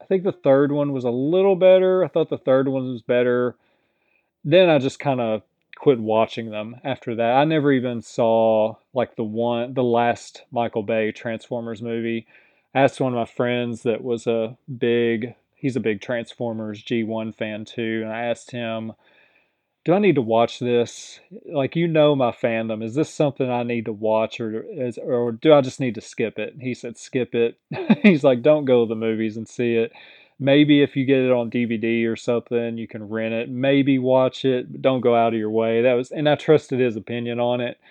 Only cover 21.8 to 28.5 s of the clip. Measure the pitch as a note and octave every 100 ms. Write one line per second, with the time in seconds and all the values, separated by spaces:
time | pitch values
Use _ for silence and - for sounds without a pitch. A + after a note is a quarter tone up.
21.8 | E3+ D#3 D3 C#3+ A#2+ - B2 A2+ A2+ A2
22.8 | A2+ B2 D3+ - D3 - C3 B2 A#2+ A#2+
23.8 | A2+ G#2 G#2+ A2 A2 - A2+ A2 A2+ D#3+
24.8 | B2+ A2+ - B2 A#2+ A2+ D#3+ D3 B2+ -
25.8 | C3 G2+ - - A2+ G#2 G#2+ G#2+ B2+ A#2+
26.8 | B2 A2+ - C3 A#2 A#2+ A#2 - - -
27.8 | E4+ - G#3+ D#3+ C#3 B2 C#3